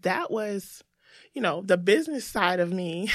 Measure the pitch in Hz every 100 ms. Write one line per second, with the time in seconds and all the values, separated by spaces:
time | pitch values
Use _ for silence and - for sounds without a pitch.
0 | 185 185 - 220 208 196 - - _ _
1 | _ - - 277 185 160 196 180 180 294
2 | 320 269 - 214 180 180 175 185 175 170
3 | 214